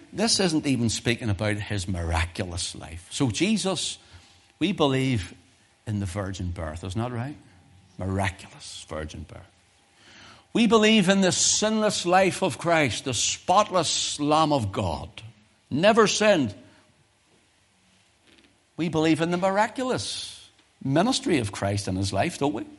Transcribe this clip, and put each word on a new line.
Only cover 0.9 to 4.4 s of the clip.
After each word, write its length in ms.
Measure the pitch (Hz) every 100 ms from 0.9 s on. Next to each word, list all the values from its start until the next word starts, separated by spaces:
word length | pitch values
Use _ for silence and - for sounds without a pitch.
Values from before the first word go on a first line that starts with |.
| - 123 110 117
about 240 | 98 107 104
His 320 | 104 104 92
miraculous 880 | 90 82 82 82 - 90 87 - -
life. 320 | - 85 -
So 220 | - 131
Jesus, 680 | 104 190 214 185 170 - - - - - _